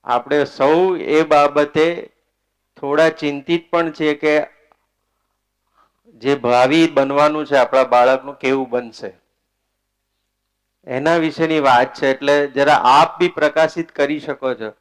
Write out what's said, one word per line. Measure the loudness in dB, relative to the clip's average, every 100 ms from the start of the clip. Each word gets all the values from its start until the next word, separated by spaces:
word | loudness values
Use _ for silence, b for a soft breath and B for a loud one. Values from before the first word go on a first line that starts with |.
આપણે | -2 -4 -2 -2
સૌ | -2 0 2 2 0 -2
એ | -2 0
બાબતે | 2 2 4 0 -2 0 -2 -2 -12 _ _ _ _ _ _ _
થોડા | -4 0 0
ચિંતિત | 0 -6 -6 -4 -6 _
પણ | -4 -4
છીએ | -2 -4
કે | -2 0 -2 -2 _ _ _ _ _ _ _ _ _ _ _ _ _ _ _ _
જે | _ -4
ભાવિ | -2 0 2 4 4 2
બનવાનું | 2 0 2 0 0 0
છે | 0
આપણા | 2 0
બાળકનું, | 2 2 4 0 -4 -8
કેવું | -4 -4 -4
બનશે, | -6 -8 -14 -16 -18 _ _ _ _ _ _ _ _ _ _ _ _ _ _ _ _
એના | -10 -6 -2 0
વિશેની | -2 -4 -2 0
વાત | 2 2 0
છે. | -2 -4
એટલે | -2 0 0 0
જરા | -2 2
આપ | 2 4 4 2 0
બી | -4
પ્રકાશિત | 0 -2 0 -2 -2 -12
કરી | -4 -4 -4
શકો | -8 -8 -6
છો | -6 -10 -14